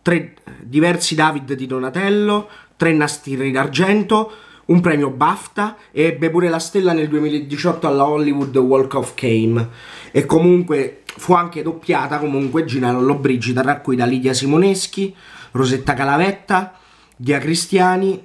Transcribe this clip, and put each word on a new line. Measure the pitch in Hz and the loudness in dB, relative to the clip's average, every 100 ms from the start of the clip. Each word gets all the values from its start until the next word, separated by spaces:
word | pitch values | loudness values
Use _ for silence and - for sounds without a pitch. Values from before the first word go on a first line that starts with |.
tre, | - 170 - - - - | 0 -2 -2 -16 -20 -20
diversi | 117 135 170 170 - | -4 2 2 2 -2
David | 156 156 151 131 | 0 0 0 -6
di | 135 131 | -8 -6
Donatello, | 131 131 131 196 208 208 208 208 - - _ | -6 -6 -4 0 0 2 0 -4 -18 -20 _
tre | 165 | 0
nastri | 156 147 147 - 135 135 | 2 0 -4 -10 -6 -4
d'argento, | 131 143 135 190 208 202 214 220 - - - - | -2 -2 0 2 2 2 0 0 -10 -20 -20 2
un | 175 | 2
premio | 175 151 143 | 4 2 0
bafta | 127 151 190 - - 208 220 - | 0 0 0 -6 -6 -6 -6 -12
e | - | 0
ebbe | 160 139 160 | 0 2 0
pure | 160 175 | 0 0
la | 165 | -2
stella | 165 202 185 | -2 0 2
nel | 170 151 | 2 0
duemiladiciotto | 151 151 147 139 143 175 165 160 | 0 0 -4 -6 -4 -2 0 0
alla | 139 143 | 2 2
Hollywood | 151 147 143 131 127 | 2 0 0 0 2
Walk | 127 131 135 | 4 4 2
of | 139 120 | -2 -6
Fame. | - 127 113 113 117 117 - - - - | -4 0 2 2 0 -2 -8 -20 -20 -4
E | 135 | -2
comunque | - 160 175 180 175 147 131 - | 2 2 6 4 2 -2 -2 -6
fu | - - - | -20 -16 2
anche | 180 170 156 | 2 2 -6
doppiata | 147 165 - 156 135 147 | -8 -8 -2 -2 -2 -4
comunque | 147 139 139 143 | -2 -2 -2 -2
Gina | 156 127 127 | -2 -2 0
Lollobrigida, | 127 127 147 135 127 117 127 | 2 2 2 0 0 -2 -2
tra | 131 143 | 0 -2
cui | - 123 | -2 0
da | 120 | 0
Lidia | 127 127 | 0 0
Simoneschi, | 127 139 151 196 190 - - 196 190 - - - | 0 0 4 4 2 -4 -4 -6 -6 -20 -20 -10
Rosetta | 123 131 127 123 | -2 0 0 -2
Calavetta, | 135 139 143 190 196 - 190 196 - _ _ _ _ | -2 0 0 0 -2 -2 -2 -2 -12 _ _ _ _
Ghia | 123 143 | -2 -2
Cristiani | 143 165 - 185 180 185 196 190 | 0 -4 0 2 2 2 0 -4